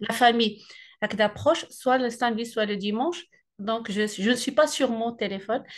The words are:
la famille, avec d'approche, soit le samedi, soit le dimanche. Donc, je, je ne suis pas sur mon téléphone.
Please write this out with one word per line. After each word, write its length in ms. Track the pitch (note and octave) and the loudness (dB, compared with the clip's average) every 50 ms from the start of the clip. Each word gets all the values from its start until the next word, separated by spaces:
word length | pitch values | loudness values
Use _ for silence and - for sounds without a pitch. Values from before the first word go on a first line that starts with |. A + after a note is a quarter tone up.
la 140 | G#3 - A3+ | -6 -4 2
famille, 480 | - B3+ A#3 A#3 A#3 A3+ G#3+ A3 - - - - - - - _ - | 4 6 6 6 6 2 0 -2 -6 -14 -20 -20 -20 -20 -20 _ -6
avec 140 | G#3+ G#3 A3+ | -6 -2 0
d'approche, 480 | G3+ G#3+ G#3 - - - C#4+ E4+ E4 - - | 2 0 0 0 0 2 2 2 2 0 -8
soit 260 | - - - C4 B3+ | -12 -4 0 2 2
le 140 | C4 B3+ A#3 | 2 2 0
samedi, 340 | A#3 - B3 A#3+ A3+ A3 A#3 | -2 -2 -2 -2 -2 -2 -4
soit 220 | A#3 - A3 G#3+ | -4 -2 -2 -2
le 100 | G#3 G#3 | 0 -2
dimanche. 480 | G3 G3 G#3 G#3+ A3+ C#4 E4+ E4+ - - _ _ _ _ _ _ - | -2 -2 -2 0 0 0 -2 -2 -4 -8 _ _ _ _ _ _ -10
Donc, 320 | G3 A3+ A3+ A#3 A3+ G#3+ | -6 -4 -4 -4 -4 -4
je, 160 | F#3+ G#3 G#3 | -2 -2 -2
je 240 | G#3 - - F#3+ A3+ | -2 -2 0 2 2
ne 40 | B3 | 2
suis 180 | A#3+ - C4+ | 2 0 0
pas 140 | - D4+ D4+ | 2 4 4
sur 240 | D4 - - C4+ C4 | 4 2 0 0 0
mon 220 | A3+ A3+ A3+ A#3 | 0 -2 -4 -4
téléphone. 500 | A#3 - G#3+ G3 - G3 - - A#3 C#4 - - - | -4 -4 -6 -6 -6 -6 -4 -4 -4 -4 -4 -8 -18